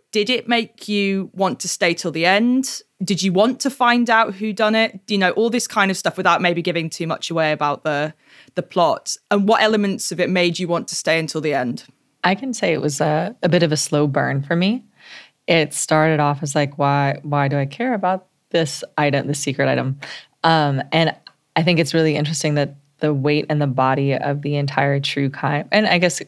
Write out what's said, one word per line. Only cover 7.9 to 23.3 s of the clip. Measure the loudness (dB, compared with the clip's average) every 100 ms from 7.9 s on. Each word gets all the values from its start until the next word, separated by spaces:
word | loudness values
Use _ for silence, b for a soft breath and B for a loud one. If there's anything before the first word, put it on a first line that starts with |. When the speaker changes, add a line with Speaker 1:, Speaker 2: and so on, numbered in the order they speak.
| -2 -4 -8 b b b
Speaker 1:
the | -8
plot. | -4 2 2 2 -4 -12 _
And | 2 4
what | 4
elements | 4 2 0 -2 -6
of | -2
it | 0
made | 2 2 0
you | -2
want | -4 -4
to | -6
stay | 0 0
until | 0 -4
the | -2 -2
end? | -2 -6 -10 _ _ _
Speaker 2:
I | 0 0
can | -2
say | -4 -2
it | 0
was | -2 0
a, | 0 0 -2 -2
a | 0
bit | 2
of | 2
a | 0
slow | 0 0 2
burn | 2 0 -2
for | -2 0
me. | 0 -2 -6 B B B B B 0
It | 2 2
started | -4 0 2 4 4
off | 2 0
as | -2
like, | -2 -2 0
"Why, | 0 2 0 -2
why | -4 0 0
do | 0
I | -4
care | -4 -4 0
about | 0 -2 -6 _ _
this | -2 0 -4 -8 0
item, | 0 0 -2
this | -4
secret | -4 0 0
item?" | 2 0 -4 B B B _
Um, | 2 4 2 0 0
and | 0 0 -2 -12 _ _ -2
I |
think | 2 2
it's | 2 2
really | 2 0
interesting | -2 -2 -2
that | 0 -2 -6 _ _
the | -2
weight | 0 0